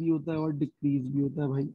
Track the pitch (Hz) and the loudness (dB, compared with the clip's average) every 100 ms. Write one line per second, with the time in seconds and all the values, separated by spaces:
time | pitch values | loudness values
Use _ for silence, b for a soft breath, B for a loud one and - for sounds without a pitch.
0 | 165 160 147 156 156 147 151 - 143 139 | 0 0 0 -2 0 0 -2 0 0 2
1 | 127 139 139 156 143 135 151 | 0 0 0 0 0 0 -2